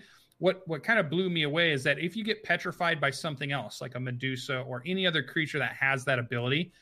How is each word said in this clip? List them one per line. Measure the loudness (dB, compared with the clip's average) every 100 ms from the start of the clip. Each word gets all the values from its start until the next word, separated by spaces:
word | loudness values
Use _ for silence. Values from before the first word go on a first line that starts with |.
| -10 -20 _ _
what, | 2 2 -2
what | -4
kind | 2 2
of | 2
blew | 2 2
me | 2
away | 2 4 4
is | 4
that | 2 2
if | -2 -2
you | -2
get | -2
petrified | 0 0 -2 -2 0 2
by | 0
something | 0 -4 -4 -4
else, | -4 -6 -10
like | -8 -6
a |
Medusa | -6 -2 -2 -2 -4 -4
or | -4 -6 -4
any | 0 2
other | 2
creature | 0 -2 -2 0
that | -2
has | 0 2 2
that | 2 0
ability, | 0 -2 0 0 -2 -8